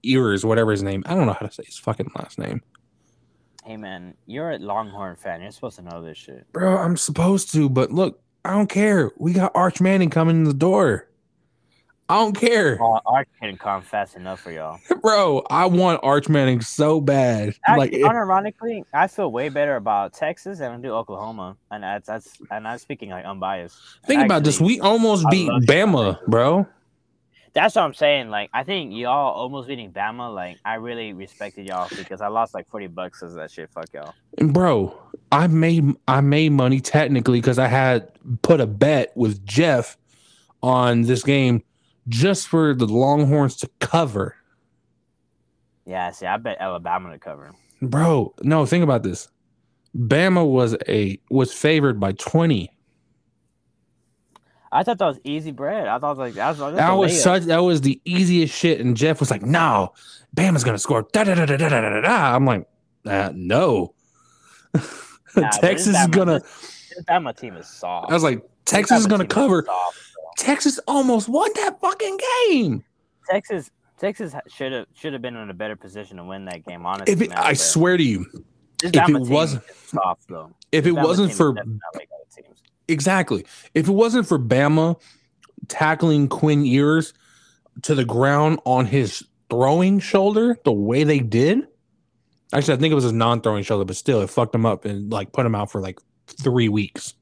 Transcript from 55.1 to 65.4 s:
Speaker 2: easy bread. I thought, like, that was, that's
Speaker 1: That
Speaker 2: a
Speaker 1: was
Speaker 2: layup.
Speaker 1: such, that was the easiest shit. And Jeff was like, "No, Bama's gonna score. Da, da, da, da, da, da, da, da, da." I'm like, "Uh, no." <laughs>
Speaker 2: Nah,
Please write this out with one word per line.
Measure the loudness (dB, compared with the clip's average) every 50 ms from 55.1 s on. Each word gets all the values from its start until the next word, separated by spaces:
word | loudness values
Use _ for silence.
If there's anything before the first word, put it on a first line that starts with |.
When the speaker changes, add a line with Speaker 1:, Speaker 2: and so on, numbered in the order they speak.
| -2 -2 _
Speaker 2:
easy | -8 -8 -8 -8 -10 -10
bread. | -8 -6 -6 -4 -4 -4
I | -4 -4 -2
thought, | -2 -4 -4 -4
like, | -6 -8 -6
that | -4 -2 -2
was, | -2 -4
that's | -6 -6 -2
Speaker 1:
That | 0 2 2
Speaker 2:
a | 4
Speaker 1:
was | 4 2 2 2
Speaker 2:
layup. | 4 4
Speaker 1:
such, | 4 4 2 2
that | 2 2 4
was | 4 4 2 2
the | 2 0 0 0 _
easiest | -4 0 2 2 4 4 2 2 0 -2
shit. | 0 2 2 2 2
And | 2 0 0
Jeff | 2 2 0 2 0
was | 0 -2
like, | -2 -2 0
"No, | 0 2 2 4 4 4 2 2 0 _ _ -20 -20 -20 -20 _ _ -2
Bama's | 0 2 2 2 2 2
gonna | 0 -2 -2
score. | -2 0 0 -2 -2 0 0
Da, | 0 2
da, | 4 2
da, | 2 2
da, | 2 2
da, | 2 2 2
da, | 2 2
da, | 0 0
da, | -2 0
da." | 2 2 2 4 2 2 4
I'm | 4 4
like, | 4 2 0 -2 _ _ _ _ _ _ _ _
"Uh, | -4 -2 -2 -2 -2 -4
no." | -8 -4 0 2 2 4 2 2 0 -2 -4 _ _ _ _ _ _ _ _ _ _ _ _ -20 -20 _ _ -2
<laughs> | -2 -2 -2 -16 -18 -20 -20 -20 _ _ -2 0
Speaker 2:
Nah, | 0